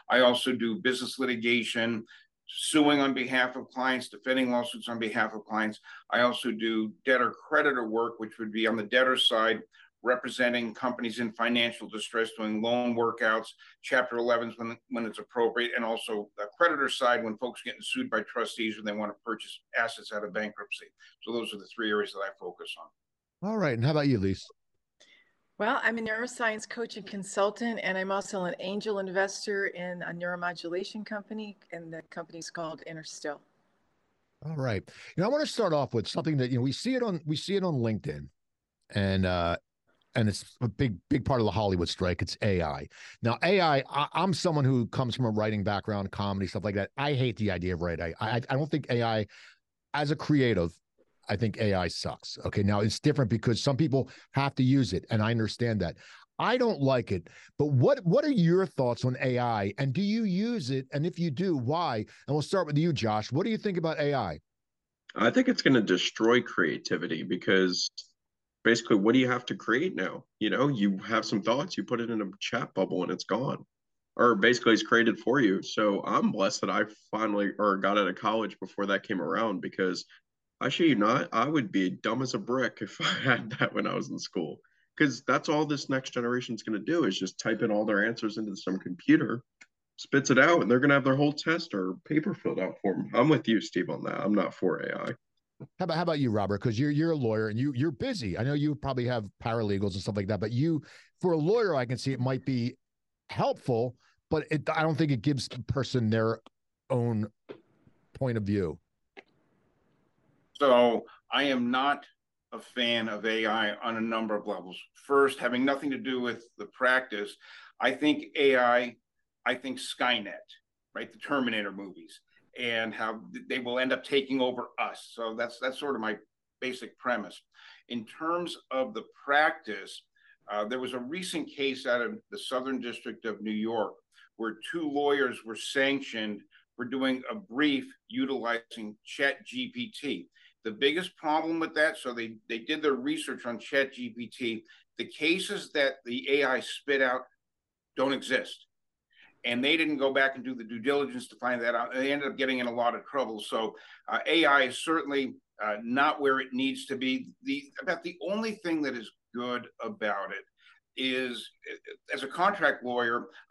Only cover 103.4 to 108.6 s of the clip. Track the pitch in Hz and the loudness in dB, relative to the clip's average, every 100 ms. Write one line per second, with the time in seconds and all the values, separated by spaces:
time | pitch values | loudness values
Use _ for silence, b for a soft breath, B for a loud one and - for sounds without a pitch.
103.4 | 247 254 - 113 123 - _ _ - 156 | 0 0 0 0 0 -4 _ _ -2 -2
104.4 | - 156 151 156 160 156 160 127 143 135 | 0 -2 0 2 2 4 2 2 2 0
105.4 | - 131 - 143 123 131 110 113 110 113 | -2 -8 -2 -2 0 2 2 4 2 0
106.4 | - _ _ _ - 127 120 110 107 _ | -8 _ _ _ -4 0 0 0 -2 _
107.4 | - - _ _ _ _ _ - 131 113 | -20 -20 _ _ _ _ _ -6 -2 -2
108.4 | 98 101 | 0 0